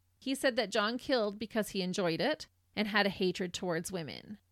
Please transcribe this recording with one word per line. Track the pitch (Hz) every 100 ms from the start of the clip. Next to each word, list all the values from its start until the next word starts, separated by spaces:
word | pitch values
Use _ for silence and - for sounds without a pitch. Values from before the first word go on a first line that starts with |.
| _ _
He | -
said | 262 285 240
that | 208
John | 220 208 240
killed | - 262 208 202
because | 220 226 202
he | 202
enjoyed | 180 185 175 165
it | 214 311 - _ _
and | - 214
had | 208 196
a |
hatred | - 185 175 180
towards | - 185 165 175
women. | 185 151 71 - 208 _